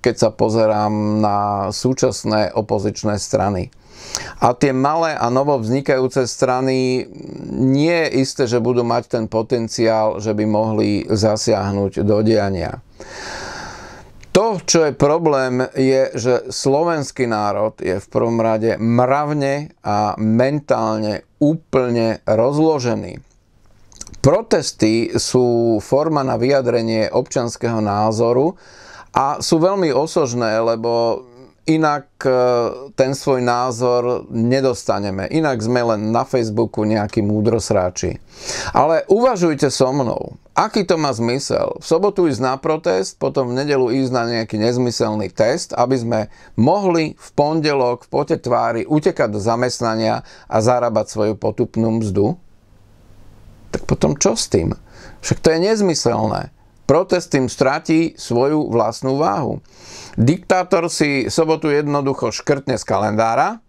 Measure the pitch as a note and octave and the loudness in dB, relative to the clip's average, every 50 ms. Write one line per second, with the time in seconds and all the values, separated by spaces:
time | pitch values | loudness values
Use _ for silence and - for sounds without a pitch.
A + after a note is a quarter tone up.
0 | - B2 A2+ - A#2+ A2 G#2+ - A2+ A2 G#2 A#2 A2 G#2+ G#2+ G#2 G#2+ G#2+ G#2+ G#2+ | 2 0 2 2 0 0 2 0 0 2 2 2 2 2 2 0 0 0 0 0
1 | G#2+ G#2+ G#2+ G#2+ G#2+ G#2 G2+ G2+ G2+ G#2 G2+ G2+ G2 F#2+ G#2+ - - B2+ C3 - | -2 0 0 0 0 0 0 0 0 -2 -2 -2 -4 -4 -6 -2 -2 -2 0 2
2 | - B2+ G2 - - A2 G#2+ G#2+ G#2 - - - G#2 - A2 G#2 G2 G#2 G2+ - | 0 0 0 -2 -4 -2 0 0 0 0 -2 -4 -2 -2 -4 -2 -2 -4 -6 -4
3 | - G#2+ G#2 G2+ - - - G#2+ F#2+ G2+ G2+ F2+ F#2 - _ - _ - - - | -4 -4 -4 -4 -4 -2 0 0 0 0 -2 -4 -6 -8 _ -20 _ -20 -20 -20
4 | - - - - - - - - - A#2+ B2 - D3+ C#3 C3 C3 C3 C#3+ D#3 E3+ | -20 -10 -10 -10 -10 -10 -4 0 2 2 2 2 0 2 2 2 0 0 0 0
5 | E3 D#3+ D3 - A2+ A#2 B2 C3 C#3 D3 C#3+ B2+ A2 G#2+ B2 C#3 C#3 - C#3+ C3 | 0 -2 -2 -2 -2 2 2 2 2 2 0 0 0 0 -2 -2 0 0 0 2
6 | B2+ B2+ - C3+ B2+ A#2 - - - B2+ B2+ B2+ C3 C3 C3 C3 C3 B2+ B2+ B2+ | 0 0 0 0 -2 -2 0 0 0 0 2 0 0 0 2 2 2 0 0 -2
7 | - - - - - - - - - - - - C3 C3 C3+ C#3+ D3 E3 F3 E3+ | -4 -8 -14 -18 -16 -16 -14 -12 -10 -8 -2 0 2 4 4 4 4 4 2 2
8 | D#3+ C#3 G#2+ B2+ C3+ C3 - - C3+ A2 A#2+ B2 A2+ A#2+ B2+ B2 A#2+ A#2 A#2 A#2+ | 0 0 2 0 0 0 0 -2 0 0 2 0 2 2 2 2 2 2 0 -2
9 | A#2 _ - A#2 A2+ A2 - A2 A2+ - B2+ A#2+ A2+ A2 - - A2+ A2+ A2 A2 | -2 _ -4 -4 -2 -2 -2 -2 0 0 -2 -2 -2 -4 -2 0 2 2 4 4
10 | G#2+ A2 - G2+ G#2+ A2 G#2 G#2+ A2 A2 G#2 G#2 A2 A2 A2 G#2+ G#2+ G#2 G#2 G2 | 2 0 0 -2 -4 -2 0 0 0 2 2 0 0 0 0 0 2 2 0 -2
11 | - - A2 G2+ G#2 A2 G#2 G#2+ - - G#2+ G2 F#2+ G2 G2+ G2+ G2+ G2 - - | 0 0 0 0 2 0 0 -2 0 0 0 0 -2 -2 -2 -2 -2 -2 -2 -2
12 | - G2+ G#2 G#2 G#2+ A2 A2 G#2 G2+ G2 G2 F2+ D#2+ - - - - - - - | 0 0 2 2 2 2 2 2 0 -2 -4 -4 -6 -6 -8 -10 -14 -20 -20 -20
13 | - - - - - - - - - - - - - - - - - - - - | -20 -18 -16 -16 -14 -14 -12 -12 -12 -12 -12 -14 -14 -14 -16 -18 -18 -20 -20 -20
14 | - - - - - - - F#3 G#3+ A3+ G#3 E3+ - - - E3 D#3+ D3 B2+ - | -20 -20 -20 -20 -20 0 2 2 2 2 -2 -4 -2 2 2 4 4 2 2 2
15 | D3 C#3+ D3+ E3+ E3 D#3 C#3+ C3+ C3 B2+ B2 B2+ C3 - - - C3 C3 C3+ C3 | 2 2 2 2 2 2 2 2 0 0 0 -2 -2 -4 -2 0 2 2 4 2
16 | C3 C3 - B2+ A2 B2+ B2 - - - - - - C#3 C3+ D3 E3+ E3+ E3 D3+ | 2 0 -2 -4 0 0 0 0 -2 -6 -10 -2 0 2 2 2 2 0 0 -2
17 | C3+ - - - B2+ A#2 A2 G#2 G#2 G#2 G2 G2+ G#2+ A2 - - - F#2+ F2+ G2+ | -4 -6 -4 -4 -2 0 0 0 0 -2 0 0 -2 -2 -4 -4 -4 -2 -2 -4
18 | - _ - A2 A#2 A#2 A#2 A2+ A2 A2+ A2 A2 A2 A2+ G2+ - A2 A2+ A#2 A#2+ | -6 _ -2 0 0 0 0 0 2 0 0 2 0 0 0 0 0 2 2 4
19 | B2+ B2 C3+ D3 D3 D3 D3+ D3 C#3 C#3 C#3 C#3+ D3+ D#3 _ _ - G#2 G#2 G#2 | 4 2 2 0 0 -2 -2 -2 -2 -2 -2 -4 -6 -12 _ _ -6 -2 0 0
20 | G#2+ G#2 - - A2 A2 A2 A#2 B2+ C3+ D3 D3+ D3+ - B2+ A#2 A2+ A2 A2 A2 | 0 0 -2 -2 0 2 2 4 2 2 0 -2 0 0 0 0 0 -2 -2 -2
21 | A2 G#2+ G2+ - _ _ _ _ D3+ D3 D#3+ D#3+ _ _ - C3+ B2+ B2 A#2 A#2 | -2 -4 -4 -6 _ _ _ _ 2 2 2 -2 _ _ 0 0 2 2 0 0
22 | A2+ A2+ A2 - _ - A2 G#2+ A#2 C3+ D3 D3 D#3+ D#3+ D#3 C#3+ A#2+ A#2+ A2 G#2 | 0 0 -2 -2 _ 0 2 2 2 2 2 2 2 2 2 0 -2 -2 -2 -4
23 | F#2 F2+ - - - _ _ _ _ _ _ _ _ - - _ - - - - | -6 -10 -12 -14 -18 _ _ _ _ _ _ _ _ -20 -20 _ -20 -20 -20 -20
24 | - - - - - C3+ D#3+ G#3 A3+ - - B3+ C3+ - - - - A2 A2+ A2+ | -20 -18 -8 0 2 2 2 2 2 2 0 0 0 -2 -2 0 2 2 2 2
25 | A#2 - - - - - - B2+ B2 A#2+ A#2+ A#2 A#2 A#2 A2+ G#2 - - C3+ C#3 | 0 -2 -2 -4 -4 0 2 2 2 4 2 2 2 2 0 0 0 0 0 0
26 | D3+ E3 D#3 D3 C3 C3 B2 A2 A#2+ C3 C#3+ C#3 B2+ A#2+ A#2 A#2 A2+ A2+ A2+ A2 | 2 0 0 -2 -2 -2 -2 0 2 2 2 2 2 2 0 0 0 0 0 0
27 | G#2+ - - B2+ B2+ - - C#3 A#2 A#2 - - - A#2 A#2 A2+ G#2+ G#2 G2+ G#2 | 0 0 0 -2 -2 -2 -4 -4 -4 -4 -6 -4 -4 -2 -2 0 -2 0 0 0
28 | G#2+ A2 A2 A2 A#2 A#2 B2 B2+ C#3 E3 - - - - - - - - - - | 0 0 0 0 0 2 2 2 2 0 -2 -6 -20 -20 -20 -20 -20 -20 -20 -20
29 | - _ - - C3+ C#3 D3 - - - E3+ D#3+ D#3+ F#3 G3 G3+ F3+ D#3 B2+ B2+ | -20 _ -2 -2 -2 -2 -4 -4 0 2 2 4 4 2 2 2 0 2 2 0
30 | D3+ D#3+ - F#3 D3+ A#2+ A#2+ A#2+ A#2 A2 G#2+ A2+ A2+ A2+ A#2 A2+ A2+ A#2+ A#2+ A#2 | -2 0 0 -2 0 0 0 -2 0 0 0 0 0 0 0 0 -2 -2 0 0
31 | A#2 A#2 - - B2+ B2 A#2+ B2 C3 - _ _ _ - D#3+ D#3 D#3 D3+ D3 D3 | 0 0 -2 -4 -8 -16 -20 -20 -20 -20 _ _ _ 0 2 2 2 0 0 -2
32 | - _ _ _ - C3+ B2+ B2+ B2 B2 B2 A#2+ A#2 G#2 - B2 C3+ C#3 - - | -6 _ _ _ 0 0 2 4 2 2 2 2 0 -2 -4 -8 -14 -14 0 0
33 | C3 C3 C#3 C3+ - D3 C3+ B2+ B2 A#2+ A#2+ A#2+ B2+ C3 A#2 A#2 B2+ B2 B2 B2 | 0 0 0 -2 0 0 0 2 2 0 0 0 0 -2 -2 0 0 2 2 2
34 | A#2+ B2 B2 - - - - A#2 A2+ A#2+ B2+ C3+ C3+ C3 A#2+ - - - G#2 G2+ | 0 0 -2 -4 -6 -6 -2 0 2 2 2 2 2 0 0 -2 -2 -2 -2 -2
35 | G2+ G2+ F#2+ F#2+ F#2+ - - D#3+ D#3+ D3 C3 A#2 G#2+ A2+ B2 B2 A#2+ A#2 A2 G#2 | -2 -4 -4 -6 -6 -2 -2 0 0 0 -2 -2 -2 0 0 2 2 2 0 0
36 | G#2+ A2 A2+ A#2 C3 - - B2+ A#2 A2 G#2 A2 A#2 G#2+ - - G#2+ G#2+ A2 G#2+ | 0 -2 0 -2 -2 0 -2 -2 -2 -2 0 -2 -2 -2 -2 -2 0 0 0 0
37 | G#2 G2+ - A#2 G#2 G2+ G#2 G#2+ G#2 A2+ A2 A2+ - - G#2+ G2 F2+ F2+ - - | -2 -2 -2 0 0 2 0 2 2 2 0 0 0 0 0 0 0 0 -4 -4
38 | - F2+ - - - - - - - - - - - - - - C3+ D#3 E3 D#3 | -6 -6 -6 -8 -14 -20 -20 -16 -12 -10 -10 -8 -8 -2 2 2 2 4 2 0
39 | - - F#3+ A3 A#3+ C4 A#3+ F3+ F3 E3 D3+ C3+ D3+ C3+ - - C3 B2+ C3 D3 | 2 2 2 4 4 2 2 2 2 0 2 2 0 0 2 2 0 2 2 0
40 | C3 A2 - - - - - - _ _ _ - F#3 A3 - A3 F#3+ F3 F#3 D#3+ | -2 -2 -2 -4 -6 -10 -14 -18 _ _ _ 0 0 0 0 -2 0 0 0 0
41 | D3+ C#3 A#2+ G#2+ A#2 A#2 B2 C#3 - - - - - - - - - - D#3+ E3 | 0 -2 -2 -2 -2 -2 -2 -2 -2 -2 -2 0 0 -2 -4 -8 -2 0 2 2
42 | G3 G#3 G3+ F#3+ F3 D#3+ C3 A2 B2+ B2+ C3 C#3+ - D#3+ D#3 D#3 - - - - | 2 0 2 2 2 2 2 0 -2 -2 -2 -2 -2 -2 -2 0 0 0 0 0
43 | F#3+ - - _ D3 C#3 C3+ D3 C3 A#2+ B2 C3 C#3+ D3 C#3+ C3+ B2+ A#2 B2 C3+ | -2 -4 -6 _ -4 -2 0 -2 -2 -2 -2 -2 0 0 2 2 2 2 2 0
44 | C3+ B2 B2 B2 A#2 A#2 A#2+ A2+ A2+ - - G#2+ A2 A#2 B2 B2 B2+ A#2+ A2+ - | 0 0 0 -2 -2 -2 -2 -4 -4 -4 -2 0 0 0 2 2 0 0 0 0
45 | A#2+ A2 G#2+ G#2+ G2+ F2+ - - A2 A2+ C#3+ F3 - - - - B2 B2 C3+ B2+ | -2 0 0 -4 -4 -6 0 0 2 2 2 -2 -4 -6 0 0 0 2 0 -2
46 | A2+ A#2 A#2 A2 G#2 - - - - - - - A2+ C#3+ F3+ G#3 G3+ F#3 E3+ E3 | -2 -2 -2 -2 -4 -6 -10 -20 -20 -10 -2 2 2 2 2 2 2 2 2 2
47 | D#3+ D3+ - _ - - _ - D3 D3 D#3+ D#3+ D3+ D#3 C#3+ C#3 B2 B2 B2 A#2+ | 0 -2 -6 _ -20 -6 _ 0 0 0 0 0 0 0 0 2 0 0 -2 -4
48 | - _ - C#3 D3+ - E3 - - B2 A#2+ A2+ A#2 A#2 A#2 A#2 - - D3+ D#3 | -8 _ -4 -4 -2 -2 -4 -4 0 -2 0 0 0 0 -2 -4 -2 0 0 2
49 | - G3 - - C#3 A2+ G#2 G#2 F#2 A#2 A#2 A#2+ B2+ B2 - - A#2+ A2+ A2 A2+ | 2 0 0 0 -2 -2 -2 -2 0 0 0 0 0 -2 -2 -2 -4 -2 -2 0
50 | A#2 A2+ A2+ A#2+ - - - - - - - A2 G#2+ A#2+ B2 B2 A#2+ A#2+ G#2+ G#2+ | 0 0 -2 -2 -6 -12 -20 -20 -10 -2 0 2 4 4 2 2 2 0 0 -2
51 | G#2 - - G#2+ G#2 G#2+ A2 G#2+ - A2 G#2+ - A#2+ - - A2 A2+ A2+ A2 A2+ | -2 -2 -2 -2 -2 -2 -2 -2 -4 -4 -2 -2 -4 -2 0 -2 0 0 0 0
52 | A2 G#2 F#2 G2+ G2+ A#2+ F3 - - - - _ _ _ - _ - - - - | -2 0 0 2 2 2 0 -4 -10 -20 -20 _ _ _ -20 _ -20 -20 -20 -20
53 | - - - - - - - - - - - - - - - - - - C#3 - | -20 -20 -20 -20 -20 -20 -20 -20 -20 -20 -20 -20 -16 -10 -10 -8 -2 -2 0 2
54 | - D#3+ C#3+ - - G3 A3+ - - - - G2 E2 - - - - - - - | 2 0 0 2 0 0 0 0 -4 0 0 0 0 0 -4 -6 -12 -20 -20 -20
55 | - - - - - - - - - E3 D#3+ E3 F3 G#3 A3+ G#3+ G#3 F3+ D#3 - | -20 -20 -20 -12 -4 -4 -4 2 4 2 4 4 2 0 2 2 2 0 0 0
56 | - A#2+ A#2 A2 A2 G#2+ G2 F#2 - - - _ _ _ _ - - - C3+ E3 | 0 -2 0 0 -2 -2 -2 -4 -6 -8 -14 _ _ _ _ -8 0 2 2 2
57 | F3+ F3+ F#3 F3+ E3 - - C#3 C3 B2 - - C#3 C3 C#3 D#3+ - - D#3+ D#3+ | 2 2 0 -2 -2 -2 -2 0 0 -2 0 0 0 0 0 -2 -2 0 0 2
58 | E3 - - - - - A#2+ A#2 C3 C#3 D3+ D3+ C#3+ - A2 A#2 G#2+ A2 A2+ - | 2 0 -4 -10 -8 -2 0 0 2 2 0 -2 -2 0 0 0 0 0 -4 -4
59 | - C3 C3+ C#3 D#3 F#3+ G2+ - C#3 A2 G2+ - - - - - - - - - | -4 -2 -2 0 0 0 0 -2 -4 -4 -6 -8 -10 -20 -20 -20 -20 -20 -20 -20
60 | - - - - A2+ B2+ E3 F3+ - - F#3+ F#3 F#3 F3+ G3+ E3+ E3 E3 - - | -20 -10 0 2 2 2 2 0 0 0 0 0 2 2 0 0 0 -2 -2 0
61 | D#3 D3 C#3+ C3+ A2+ - - - D#3+ D#3 D#3+ D3+ - D3+ C#3+ D3 D3+ C#3+ C#3+ C#3+ | 0 0 0 0 -2 0 0 0 2 2 0 0 0 0 0 0 0 0 -2 0
62 | C3+ C#3 C3+ - B2+ A2+ G#2+ - - - D3 C#3 - - B2 G#2+ - - G#2+ F#2+ | 0 -2 -2 -2 -4 -4 -4 -4 -2 -2 -2 0 0 -4 -4 -4 -2 -2 -2 0
63 | G#2 G#2+ G#2 G#2+ A2+ A2+ A#2 B2+ D3+ F#3+ A3+ A3+ _ | 0 0 2 2 2 2 2 0 0 0 -4 -8 _